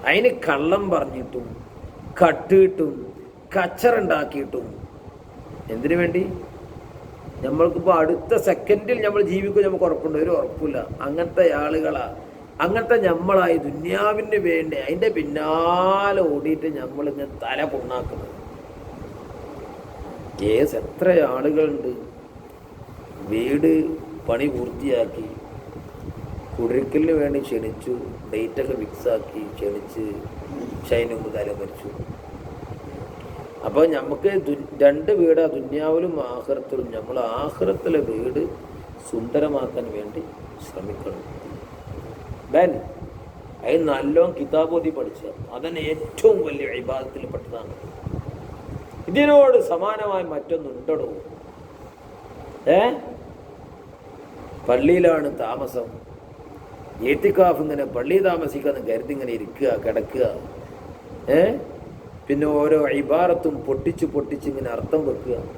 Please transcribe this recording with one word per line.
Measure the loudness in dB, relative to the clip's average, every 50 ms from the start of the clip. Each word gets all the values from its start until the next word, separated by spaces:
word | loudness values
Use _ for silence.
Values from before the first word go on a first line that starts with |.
| 2
അതിന് | 4 4 6 6 4 4 4 0
കള്ളം | 0 0 2 2 2 2 2 2 0 0
പറഞ്ഞിട്ടും | 0 0 -2 -6 -8 -10 -8 -8 -10 -10 -10 -12 -14 -16 -18 -18 -16 -16 -16 -16 -14 -16 -14 4 6 6
കട്ടിയിട്ടും | 6 6 4 2 6 8 8 8 8 6 0 -2 -2 -2 -6 -10 -12 -14 -16 -18 -20 -20 -20 -18 -4 0
കച്ചറുണ്ടാക്കിയിട്ടും | 0 0 0 -2 4 4 6 6 6 4 2 2 2 0 -2 -4 -6 -6 -4 -6 -6 -6 -8 -12 -12 -14 -16 -16 -18 -18 -18 -20 -20 -20 -20 -18 -18 -16 -16 -16 -14 -10 -8 -6
എന്തിനു | -2 0 2 4 4
വേണ്ടി? | 4 4 2 2 0 0 -4 -8 -10 -12 -14 -16 -16 -16 -16 -16 -16 -16 -16 -16 -16 -16 -16 -16 -16 -14 -12 -6 -4
നമ്മൾക്കിപ്പോ | -2 4 4 4 4 4 2 4 6 8 8
അടുത്ത | 8 6 4 0 2 2 2 4 4
സെക്കൻഡിൽ | 4 2 2 4 4 4 4 4 0 0 2 2
നമ്മൾ | 2 4 4 4 4
ജീവിക്കും, | 2 0 0 2 4 4 4
നമുക്ക് | 6 4 4 4
ഉറപ്പുണ്ട്? | 4 2 2 -2 0 2 2
ഒരു | 2 4 2
ഉറപ്പില്ല. | 2 2 -2 -2 -2 -4 -2 -2 -2 -4 -4 -6 -6 -4
അങ്ങനത്തെ | -4 -2 -2 -2 0 4 6 6 6 6 4 0
ആളുകളാ, | 0 0 0 0 0 0 -2 -4 -4 -8 -10 -14 -16 -16 -18 -18 -18 -2 0 0
അങ്ങനത്തെ | 2 2 0 4 6 4 6 6
നമ്മളായി | 4 2 2 2 4 6 6 6 6 4 4 2
ദുന്യാവിന് | -2 -6 -4 -4 -2 0 2 2 2 2 2 0 0 0 2 2
വേണ്ടി | 4 2 2 0 0 -2 -4 -2
അതിൻ്റെ | -2 0 2 2 2 2
പിന്നാലെ | 2 -2 -2 -2 -2 0 2 2 4 4 4 4 6 6 6 4 4 4 4 4 4 4 4 2
ഓടിയിട്ട് | 2 2 0 0 0 0 -4 -4 -4
നമ്മളിങ്ങനെ | -6 -6 -6 -4 -4 -4 -2 -4 -8 -8 -8 -8 -6
തല | -4 -2 0 -2 -2 -2
പുണ്ണാക്കുന്നത്. | -4 -4 -4 -4 -4 -4 -4 -6 -8 -10 -10 -12 -14 -14 -14 -16 -16 -16 -16 -16 -16 -14 -14 -14 -14 -14 -14 -14 -14 -14 -14 -14 -14 -14 -14 -12 -14 -14 -14 -14 -14 -16 -16 -14 -14 -12 -12 -12 -12 -12 -12 -8 -2
കേസ് | 2 4 6 6 4 4 2 -4
എത്ര | -6 -6 -4 2 4 6 6 6 6 4 2
ആളുകളുണ്ട്, | 2 2 2 4 4 4 4 2 -2 -4 -6 -6 -6 -10 -14 -16 -18 -20 -20 -20 -20 -20 -20 -20 -20 -20 -20 -18 -18 -18 -18 -18 -18 -18 -16 -16 -14 -6 -2
വീട് | -2 0 0 2 2 4 4 6 6 4 2 0 -2 -6 -8 -12 -12 -10 -2 -2
പണി | 0 0 0 0 -2
പൂർത്തിയാക്കി | -2 -4 -4 -6 -6 -2 0 2 2 2 0 -2 -8 -10 -10 -10 -12 -14 -14 -14 -14 -14 -14 -14 -14 -14 -14 -14 -14 -12 -12 -12 -10 -10 -10 -10 -12 -10 -10 -6
കുടിരിക്കലിന് | -4 -2 0 2 0 0 2 2 2 4 4 4 4 2
വേണ്ടി | 2 0 -2 -2
ക്ഷണിച്ചു, | -2 -4 -4 -4 -4 -8 -8 -6 -6 -6 -4 -6 -10 -10 -12 -12 -6
ഡേറ്റൊക്കെ | -4 -4 -4 -4 -2 -4 -2 -2 -2 -4 -4
ഫിക്സാക്കി | -8 -10 -2 0 0 0 0 -2 -6 -8 -8 -8 -8 -8
ക്ഷണിച്ച്, | -4 -4 -4 -4 -4 -8 -8 -8 -6 -6 -6 -6 -8 -10 -10 -12 -12 -12 -10 -10 -10 -8 -8 -10
പക്ഷെ | -10 -4 0 0 2
അതിന് | 2 0 -2
മുമ്പ് | -6 -6 -6 -4 -4
തല | -4 -4 -4 -6
മരിച്ചു. | -8 -10 -10 -12 -12 -12 -10 -10 -10 -10 -10 -14 -14 -16 -14 -14 -14 -14 -14 -14 -12 -12 -12 -12 -12 -12 -12 -12 -12 -12 -14 -14 -14 -14 -12 -12 -14 -14 -12 -8 -6
അപ്പോൾ | 0 2 2 2 4 2
നമുക്ക് | -2 -4 -6 -8 -2 -2 0 0 0 -2
ദു-, | -2 -4 -6 -6 -12 0 6
രണ്ട് | 6 6 6 6 2 2 4 4
വീടാ, | 6 6 6 6 4 2 0
ദുന്യാവിലും | -2 -6 -4 -4 -2 0 2 2 2 2 0 -2 -4 -4 -4
ആഖിറത്തിലും. | -6 -8 -4 -2 -4 -4 -2 -4 -4 -4 -4 -4 -8
നമ്മൾ | -8 -8 -4 -2 -2 -2 -2 -2 -2
ആഖിറത്തിലെ | -4 -4 -2 -2 0 0 0 0 0 0 2 2 2 0
വീട് | -2 -2 -2 -2 -2 -2 -2 -2 -6 -10 -14 -16 -16 -16 -16 -16 -16 -16 -12
സുന്ദരമാക്കാൻ | -6 -6 -6 -6 0 0 0 2 2 0 -2 -2 -2 -4 -6 -6 -6 -8
വേണ്ടി | -8 -8 -8 -8 -10 -10 -10 -14 -16 -16 -16 -16 -16 -16
ശ്രമിക്കണം. | -14 -12 -10 -10 -8 -10 -8 -8 -10 -10 -10 -12 -14 -14 -14 -12 -14 -14 -14 -14 -16 -16 -16 -14 -12 -12 -12 -12 -14 -14 -14 -14 -14 -14 -14 -10 0 4
ദെൻ | 4 4 4 2 -2 -6 -10 -12 -12 -14 -14 -14 -16 -16 -16 -18 -18 -16 -18 -16 -8 -2
അത് | 2 2 2 4 2
നല്ലോണം | 0 0 0 2 4 4 4 4 2
കിതാബ് | -4 -4 0 2 2 2 4 2
ഓതി | 0 0 0 -2
പഠിച്ച, | -2 -6 -6 -8 -10 -12 -12 -12 -12 -12 -12 -10
അതന്നെ | -8 -8 -6 -6 -4 -2 -2 -4
ഏറ്റവും | -4 -4 -10 -8 6 8 8 8 8 4
വലിയ | -2 -2 -4 -4 -4 -4 -4
ഇബാദത്തിൽ | -4 -4 -4 -4 -6 -8 -10 -10 -10 -8 -8
പെട്ടതാണ്. | -10 -10 -8 -12 -12 -10 -12 -12 -14 -14 -14 -14 -12 -10 -8 -8 -6 -8 -8 -12 -12 -12 -14 -14 -14 -12 -12 -12 -12 -12 -14 -14 -12 -8 0
ഇതിനോട് | 4 4 6 10 10 10 10 10 8 6 6 4
സമാനമായി | 0 0 0 0 -2 -2 -2 -2 0 -2 -2 -2 -4
മറ്റൊന്നുണ്ടോ? | -6 -4 -2 -4 -4 -4 -6 -10 -8 -2 -2 0 0 -2 -4 -6 -10 -12 -14 -16 -16 -18 -18 -18 -18 -20 -20 -18 -18 -18 -20 -20 -20 -20 -20 -20 -18 -18 -18 -16 -16 -16 -14 -16 -6 2 4 4
ഏ, | 6 6 4 0 -2 -8 -12 -14 -14 -14 -16 -18 -18 -18 -20 -20 -20 -20 -20 -20 -20 -20 -20 -20 -20 -20 -20 -20 -18 -18 -18 -16 -16 -16 -14 -14 -8 2
പള്ളിയിലാണ് | 4 4 6 6 6 6 8 8 6 6 6 2 -2 -2 -4 -4
താമസം, | -4 -4 -4 -6 -6 -4 -6 -6 -6 -10 -14 -16 -16 -18 -18 -18 -20 -20 -18 -18 -18 -18 -18 -18 -18 -18 -16 -16 -16 -10 -4 0 0
ഏത്തിക്കാഫ്, | 0 4 4 2 6 8 6 6 6 2 0
ഇങ്ങനെ | -2 -2 -2 -2 -2 -2
പള്ളി | -4 0 4 4 4 6 4
താമസിക്കാന്ന് | 2 2 -2 -2 -4 -2 -2 -2 -2 -2 -2 -2
കരുതി | -2 -2 -2 -4 -6
ഇങ്ങനെ | -4 -4 -4 -4 -6
ഇരിക്കുക, | -6 -8 -4 -2 0 0 0 0 -2
കിടക്കുക, | -2 -2 -2 -2 -2 0 0 0 0 0 -4 -10 -12 -14 -14 -16 -16 -16 -16 -16 -16 -18 -18 -16 -16 -16 -10 0 4 6 6
ഏ, | 6 6 4 -2 -6 -10 -14 -14 -16 -16 -16 -16 -18 -18 -18 -18 -2
പിന്നെ | -2 0 2 2 2 4 4
ഓരോ | 6 6 6 6 4 4 2 0
ഇബാറത്തും | 2 2 4 4 6 4 4 4 2 -2 -2 -2 -2
പൊട്ടിച്ച് | -2 -2 0 0 -2 0 0 -2 0 0
പൊട്ടിച്ച് | -2 -2 -2 -6 -4 -4 -4
ഇങ്ങനെ | -4 -4 -4 -4 -4
അർത്ഥം | -4 -2 2 2 2 2 2
വെക്കുക | -2 -2 -2 -4 -4 -4 -4 -8 -12